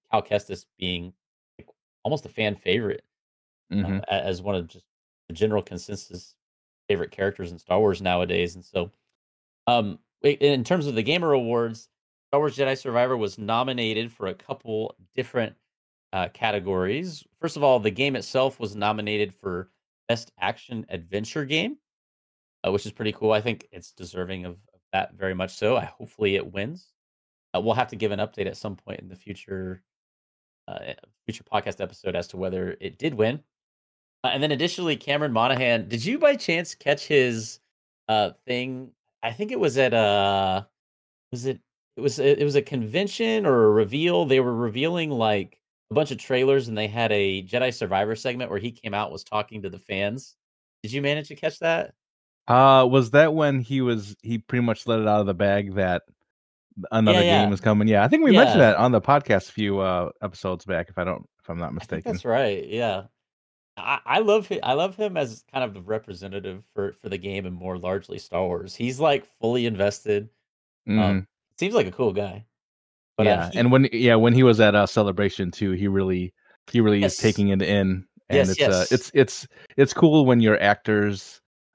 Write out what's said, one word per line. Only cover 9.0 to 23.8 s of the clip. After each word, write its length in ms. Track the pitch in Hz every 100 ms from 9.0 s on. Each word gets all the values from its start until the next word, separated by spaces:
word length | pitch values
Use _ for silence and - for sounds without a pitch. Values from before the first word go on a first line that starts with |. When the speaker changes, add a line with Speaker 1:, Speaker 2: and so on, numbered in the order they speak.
| _ _ _ _ _ _ -
Speaker 1:
um, 320 | 120 104 - _ _
i-, 60 | 143
in 340 | 143 143 139
terms 240 | 113 180 143
of 80 | 113
the 80 |
Gamer 300 | 110 170 170
Awards, 560 | 143 117 117 117 113 - _ _ _ _
Star 100 | 143
Wars 160 | 151 131
Jedi 220 | 135 135
Survivor 400 | 135 117 127 127
was 200 | 104 -
nominated 720 | 104 113 127 123 113 110 117
for 180 | - 95
a 60 |
couple 640 | 92 - - 117 110 110 - 92 -
different, 380 | 120 123 107 - _ _ _ _ _
uh, 160 | 95 90
categories. 960 | - 113 104 92 92 92 131 185 151 - _
First 160 | 165 147
of 60 |
all, 180 | 143 127
the 100 | 107
game 240 | 98 139 131
itself 420 | - 131 131 131
was 160 | 113
nominated 640 | 104 101 107 104 104 104 -
for 340 | 98 90 92 _ _ _ -
Best 240 | 117 - _
Action 460 | 95 107 - 117 -
Adventure 560 | 90 85 98 113 160
Game, 340 | 139 156 208 294 _ _ _ _ _ _ _ _ -
uh, 60 |
which 140 | 101 110
is 80 |
pretty 180 | - 107
cool. 220 | 104 107
I 80 | 107
think 260 | 107 110 -
it's 180 | 92